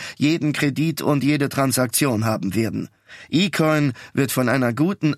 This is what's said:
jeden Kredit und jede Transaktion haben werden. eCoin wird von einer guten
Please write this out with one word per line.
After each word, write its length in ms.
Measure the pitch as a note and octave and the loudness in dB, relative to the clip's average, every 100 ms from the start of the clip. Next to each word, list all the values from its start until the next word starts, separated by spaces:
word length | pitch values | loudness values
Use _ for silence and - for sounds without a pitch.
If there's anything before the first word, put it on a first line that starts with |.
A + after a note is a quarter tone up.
| - - | -8 -2
jeden 360 | C#3+ E3 D3+ | 0 2 0
Kredit 480 | C#3 D3 B2+ D#3+ D#3 | 0 0 0 0 0
und 220 | - C#3+ | 0 2
jede 260 | C3+ D3+ C#3 | 2 2 0
Transaktion 760 | - C3+ B2 B2+ - C#3+ A2 A2+ | 0 0 0 0 0 0 0 0
haben 300 | A2 G2 F#2+ | -2 -2 -2
werden. 340 | A2 - - _ - - - | -2 -4 -8 _ -20 -20 -2
eCoin 640 | - - - D#3 D3+ D3 - - | 0 2 2 2 2 0 -2 -6
wird 180 | - C3+ | -2 -2
von 180 | - B2 | 0 0
einer 240 | C3 A#2+ | 2 0
guten 420 | A2+ E3 G3+ D3+ | 0 0 0 -2